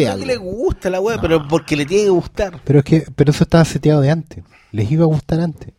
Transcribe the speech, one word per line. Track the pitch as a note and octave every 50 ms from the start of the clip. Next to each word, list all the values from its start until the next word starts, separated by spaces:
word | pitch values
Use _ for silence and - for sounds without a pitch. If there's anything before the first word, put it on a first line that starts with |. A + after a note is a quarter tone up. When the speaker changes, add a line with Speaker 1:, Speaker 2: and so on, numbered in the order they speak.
| D3+
Speaker 1:
creo | A2+ G2
Speaker 2:
algo. | G2
Speaker 1:
que | F#2+
le | - -
gusta | A#3 G3 F3+ F#3+ A3 C#4 F#4 - - - G3
la | F#3 F#3
weá, | F#3+ A3 A#3
Speaker 2:
No. | G#3+ -
Speaker 1:
pero | E3 E3 E3 D3 C#3+
porque | D#3+ E3 D#3+ - D3+
le | D3 D3
tiene | C#3 F3+ G3+ G#3+
que | G3+
gustar. | F#3+ E3+ - - - - G#3+ F#3+ F3 C#3+ -
Speaker 3:
Pero | - C#3 D3
es | C#3
que, | - - D#3+ D3+ - C3
pero | - C#3+ C#3+ D3
eso | - F3
estaba | - - E3+ D#3+
seteado | - - D3+ C3+ D3+ D3+ D3+ C3+
de | C3+
antes. | D#3 E3 D3+ - - - - _ _ _ _ _ -
Les | G#2 G#2 G#2
iba | D3 D#3+ E3+
a |
gustar | D#3+ D#3 D3 - - E3 D#3+
antes. | E3+ E3+ D3 - - - -